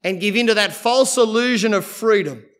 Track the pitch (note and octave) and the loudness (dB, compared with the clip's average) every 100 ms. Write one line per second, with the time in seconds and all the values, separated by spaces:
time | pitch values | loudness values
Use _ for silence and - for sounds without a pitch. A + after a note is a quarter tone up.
0 | F3+ F#3+ G3+ G3+ A#3+ G#3+ G3+ D3+ A#3 B3+ | -4 -2 -2 0 2 2 0 -2 0 2
1 | C4 - A3+ A3 B3 A#3+ A3 G3+ - - | 2 2 2 2 0 0 0 -2 -4 -4
2 | A3 G#3 D#3 B2 - _ | 0 2 0 -8 -18 _